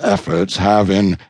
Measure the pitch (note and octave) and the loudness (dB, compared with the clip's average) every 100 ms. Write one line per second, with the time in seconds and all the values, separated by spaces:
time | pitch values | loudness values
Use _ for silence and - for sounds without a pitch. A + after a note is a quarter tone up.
0 | - G2+ - E2 F#2+ - G2 G#2+ G2 G2 | -2 -4 -2 -2 -2 -2 2 2 2 2
1 | G2 E2+ | 0 -2